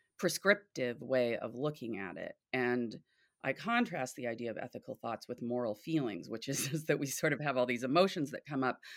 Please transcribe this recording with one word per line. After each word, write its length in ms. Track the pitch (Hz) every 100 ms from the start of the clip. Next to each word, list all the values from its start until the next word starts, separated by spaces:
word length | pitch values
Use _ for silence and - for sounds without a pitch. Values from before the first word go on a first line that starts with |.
| _ -
prescriptive 840 | 185 - 190 202 - - 123 120
way 360 | 123 131 120 117
of 180 | 113
looking 440 | 117 151 151 117 98
at 180 | 92 82
it. 180 | 87 - _
And 440 | 127 123 123 117 - _ _ _ _
I 80 | 135
contrast 640 | 131 170 240 208 165 127
the 140 | - 120
idea 220 | 117 120
of 80 | 104
ethical 340 | 123 - -
thoughts 320 | 113 117 110 -
with 160 | 123
moral 320 | 120 123 120
feelings, 540 | 104 - 160 123 90 82
which 200 | 113 135
is, 200 | 135 139
<laughs> 40 |
is 120 | 156 156
that 120 | 147
we 80 | 139
sort 260 | - 160
of 80 | 139
have 160 | 147 127
all 100 | 123
these 180 | 120
emotions 460 | 123 156 190 185 143
that 160 | 123 -
come 160 | 131
up, 160 | 127 - -